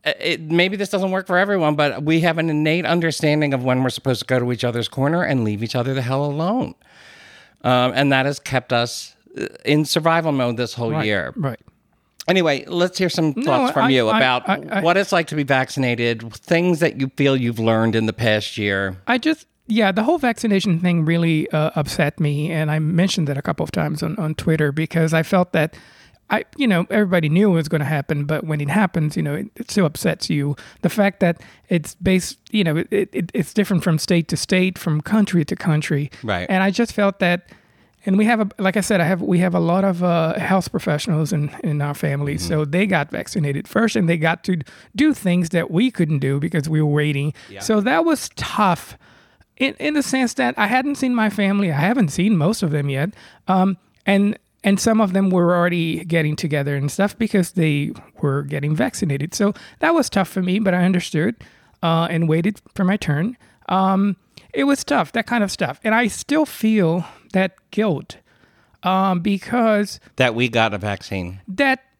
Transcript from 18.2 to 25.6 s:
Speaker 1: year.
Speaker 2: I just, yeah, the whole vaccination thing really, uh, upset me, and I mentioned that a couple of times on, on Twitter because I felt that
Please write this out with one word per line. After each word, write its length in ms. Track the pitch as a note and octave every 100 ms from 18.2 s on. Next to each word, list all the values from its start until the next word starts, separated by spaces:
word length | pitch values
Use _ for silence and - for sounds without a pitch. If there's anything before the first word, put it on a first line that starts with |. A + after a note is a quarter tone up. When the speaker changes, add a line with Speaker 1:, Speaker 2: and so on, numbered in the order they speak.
| A#2 G#2+ - -
Speaker 1:
year. 400 | G#2 G2 G2 F#2 -
Speaker 2:
I 120 | B3
just, 280 | D4+ D#4 _ _ -
yeah, 260 | A3 G3
the 100 | F#3
whole 140 | A3+ E4+
vaccination 600 | B3 A3+ A3+ F#3+ G#3 E3
thing 240 | F3+ E3+
really, 460 | D#3 E3+ E3 D#3 -
uh, 200 | D#3 D#3 D#3+
upset 420 | D3 - D3 -
me, 300 | D3 C#3+ D#3+
and 200 | D#3+ D3+
I 80 | D#3
mentioned 480 | D#3 E3+ F#3+ - D3
that 80 | C#3
a 60 |
couple 220 | - D#3
of 80 | D#3
times 300 | - D3+ D3+
on, 140 | E3 -
on 160 | D#3 D#3
Twitter 360 | - D#3+ D3
because 400 | D3 D#3+ E3 D#3+
I 100 | D#3+
felt 300 | D#3 F#3+ F3+
that 240 | D#3+